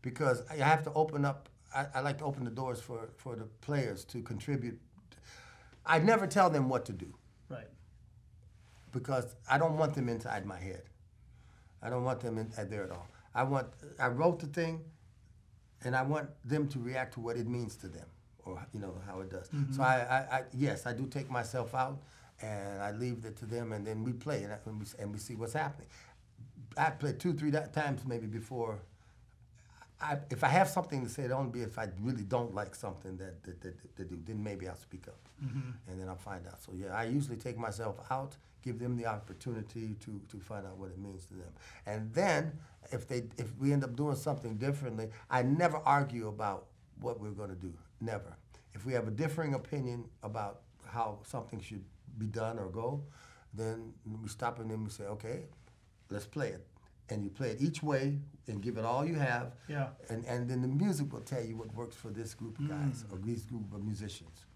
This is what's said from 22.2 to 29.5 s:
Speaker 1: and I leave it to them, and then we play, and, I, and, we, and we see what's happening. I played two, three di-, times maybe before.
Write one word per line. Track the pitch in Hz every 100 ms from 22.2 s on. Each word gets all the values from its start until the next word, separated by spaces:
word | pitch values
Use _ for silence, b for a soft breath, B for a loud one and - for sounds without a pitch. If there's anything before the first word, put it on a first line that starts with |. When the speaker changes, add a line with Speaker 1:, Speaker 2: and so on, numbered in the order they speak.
| B -
Speaker 1:
and | 110 104 101 98
I | 101
leave | 107 123 113 110
it | 110
to | 113
them, | 120 117
and | 107
then | 104 110
we | 117
play, | 120 151 123
and, | 101
I, | 104 110
and, | 107
we, | 104 -
and | 104
we | 104
see | -
what's | 113 113
happening. | - 147 - - B B B - - - - - -
I | 156
played | 143 143 -
two, | 180
three | 147 151
di-, | 151 151
times | 156 147 127 131
maybe | 117 110
before. | 110 - 127 113 104 90 - b b b - -